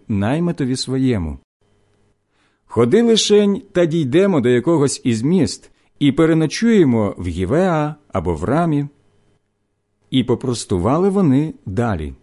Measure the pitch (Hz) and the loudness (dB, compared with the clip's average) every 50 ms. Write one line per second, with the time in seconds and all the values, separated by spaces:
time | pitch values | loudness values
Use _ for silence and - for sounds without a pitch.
0 | _ - 110 98 98 110 139 165 175 175 170 - 143 123 131 123 - 127 131 135 | _ -4 -2 -2 0 0 -2 -2 -2 -2 -4 -4 -4 -4 -4 -4 -4 -4 -2 -2
1 | 135 127 120 98 82 78 71 67 _ _ _ _ _ _ _ _ _ _ _ _ | 0 0 0 0 -2 -6 -8 -12 _ _ _ _ _ _ _ _ _ _ _ _
2 | _ _ _ _ _ _ _ _ _ _ _ _ _ _ - 110 123 120 147 226 | _ _ _ _ _ _ _ _ _ _ _ _ _ _ -2 0 2 2 4 2
3 | 240 233 226 202 - - 208 208 208 202 196 - - - - 175 175 156 151 170 | 4 4 2 2 2 2 4 4 4 2 0 -2 -6 -6 -2 0 0 0 0 -2
4 | 156 123 123 175 196 202 190 147 113 123 123 120 117 165 170 151 143 131 - - | -2 0 2 2 2 2 2 2 2 2 2 2 2 0 0 2 2 0 -2 -2
5 | - 131 113 110 117 147 180 190 139 - - - - - _ _ _ _ _ - | -2 -2 -2 0 0 0 2 2 0 0 -4 -8 -18 -20 _ _ _ _ _ -2
6 | 143 143 - - 160 160 165 165 160 147 - - 220 233 226 208 170 131 117 113 | 0 0 2 2 2 2 2 2 0 -2 -2 -2 0 2 4 4 4 4 2 2
7 | 104 98 - - 92 92 82 87 92 87 123 165 190 185 170 156 147 151 156 - | 0 -2 -4 -6 -6 -6 -4 -4 -2 0 0 0 0 0 0 -2 -2 -4 -6 -10
8 | _ _ - 95 78 - 82 76 85 104 131 160 175 165 151 143 143 143 - _ | _ _ -6 -4 -2 -2 -4 -2 -2 -2 0 0 0 0 0 -2 -2 -4 -8 _
9 | _ _ _ _ _ _ _ _ _ _ _ _ _ _ _ _ _ _ _ _ | _ _ _ _ _ _ _ _ _ _ _ _ _ _ _ _ _ _ _ _
10 | _ _ - 131 117 123 120 110 - 123 120 113 - - 107 90 85 110 139 165 | _ _ -2 -2 0 0 -2 -2 -2 -4 -6 -6 -4 -4 -2 -2 0 0 0 0
11 | 185 202 185 202 190 147 127 135 151 160 - - - 107 92 110 120 117 98 80 | 0 0 0 2 2 2 2 2 0 -2 -6 -10 -12 -8 -6 -4 -4 -2 -4 -6
12 | 78 69 65 - | -8 -10 -12 -16